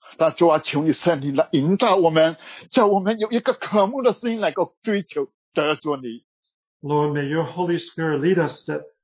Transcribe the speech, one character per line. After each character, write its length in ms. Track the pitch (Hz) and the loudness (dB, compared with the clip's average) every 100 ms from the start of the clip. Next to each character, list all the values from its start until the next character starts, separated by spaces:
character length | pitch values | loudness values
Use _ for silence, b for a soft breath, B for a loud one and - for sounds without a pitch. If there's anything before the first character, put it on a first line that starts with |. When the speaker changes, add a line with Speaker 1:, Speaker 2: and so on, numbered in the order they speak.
| B - | B -2
Speaker 1:
但 160 | 160 | -2
主 140 | - 170 | 4 4
啊， 120 | 156 | 4
求 240 | - 147 | 0 0
你 100 | 160 | 0
圣 260 | 143 175 156 | 0 0 0
灵 160 | 143 139 | 0 0
来 140 | - | 0
引 240 | 147 147 196 | 0 2 2
导 220 | 214 196 | 2 2
我 120 | 165 | 2
们， 280 | 156 160 165 B B B | 4 2 0 B B B
叫 180 | - 208 | 2 4
我 140 | 196 | 4
们 180 | 190 220 | 0 -2
有 100 | 214 | -2
一 100 | 233 | -2
个 100 | - | -2
渴 360 | - - 208 196 | -4 -2 2 2
慕 140 | 269 | 0
的 120 | 247 | 0
心， 260 | - 233 226 | 0 -4 -2
能 140 | 185 | -2
够 240 | 170 170 _ | -2 -4 _
追 220 | - 202 | -4 -4
求 240 | - 147 139 _ _ | -4 -6 -8 _ _
得 220 | - 147 151 | -2 0 -2
着 220 | 151 139 | -4 -6
你。 260 | 123 117 _ _ _ _ _ _ | -8 -12 _ _ _ _ _ _
Speaker 2:
Lord, 300 | 143 147 151 | -4 -2 0
may 160 | 147 139 | -2 -2
your 160 | 160 | -4
Holy 340 | 160 175 175 170 | -4 -4 -4 -4
Spirit 400 | - - 160 143 | -6 -6 -4 0
lead 180 | 160 180 | 0 0
us 320 | 151 - - | -2 -4 -8
that 140 | 147 - _ | -10 -10 _